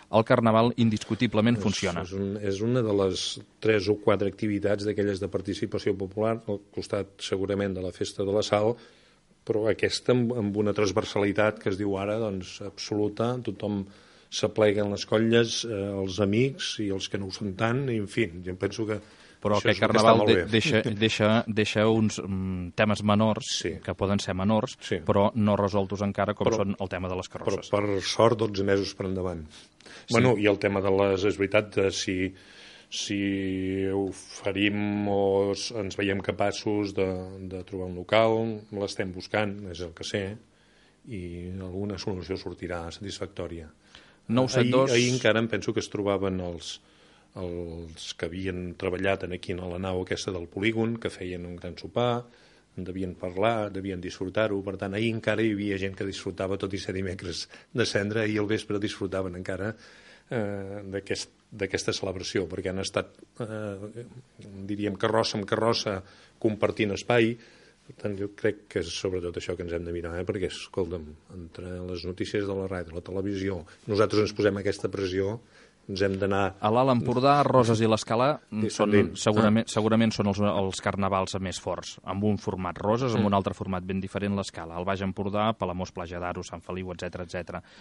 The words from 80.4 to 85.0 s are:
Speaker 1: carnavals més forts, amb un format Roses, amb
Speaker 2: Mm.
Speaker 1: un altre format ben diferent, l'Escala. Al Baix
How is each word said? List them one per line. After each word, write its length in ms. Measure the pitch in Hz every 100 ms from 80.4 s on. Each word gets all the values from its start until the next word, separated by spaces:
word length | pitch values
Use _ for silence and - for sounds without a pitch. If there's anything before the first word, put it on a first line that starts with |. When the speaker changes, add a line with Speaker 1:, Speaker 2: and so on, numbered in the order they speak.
| 104 87 95 -
Speaker 1:
carnavals 560 | 101 95 98 95 95 95
més 180 | 92 87
forts, 380 | 98 85 - - -
amb 180 | 95
un 140 | 107 98
format 400 | - 92 90 85
Roses, 320 | 101 117 131
amb 100 | 107
Speaker 2:
Mm. 40 | 101
Speaker 1:
un 60 |
altre 200 | 98 98
format 300 | - 95 92
ben 160 | 92 95
diferent, 340 | 92 98 101
l'Escala. 420 | 101 95 - 82 85
Al 80 | 90
Baix 160 | 95